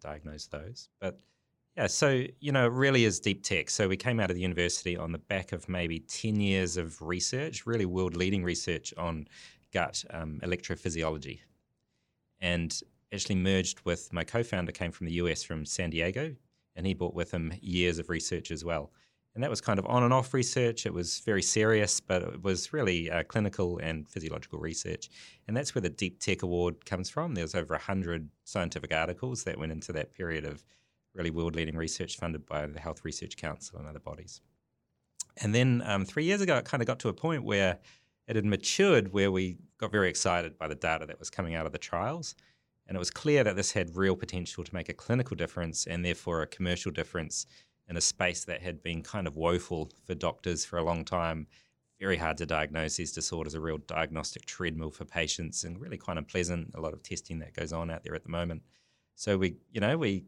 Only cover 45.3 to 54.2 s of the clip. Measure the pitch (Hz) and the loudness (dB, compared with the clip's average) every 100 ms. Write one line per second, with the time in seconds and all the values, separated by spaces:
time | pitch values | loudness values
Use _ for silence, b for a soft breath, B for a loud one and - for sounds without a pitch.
45.3 | 85 82 - 85 78 - 85 87 85 - | -2 -2 -2 -4 -4 -4 0 0 0 0
46.3 | 82 76 - 90 87 92 80 80 87 80 | -2 -2 -2 0 0 -2 -4 -4 -4 -4
47.3 | - - b b b - 85 - - 90 | -6 -8 b b b -8 0 0 2 0
48.3 | 87 - 85 90 82 85 82 78 107 85 | 0 -6 -6 -6 -6 -4 -4 -4 -4 -4
49.3 | 73 85 87 - 82 76 - - 85 87 | 0 2 2 0 -4 -4 -10 -8 -2 -2
50.3 | - 92 82 - 87 82 82 80 90 82 | -2 -4 -2 -2 0 0 0 -2 0 0
51.3 | 80 76 b b _ _ _ 98 85 80 | -2 -8 b b _ _ _ 0 2 0
52.3 | 78 78 78 76 80 78 - 80 - - | -2 0 0 0 -2 -2 -2 -4 -4 -4
53.3 | 82 76 80 80 78 - 80 78 80 | -4 -4 -4 -4 -4 -4 -2 -2 -2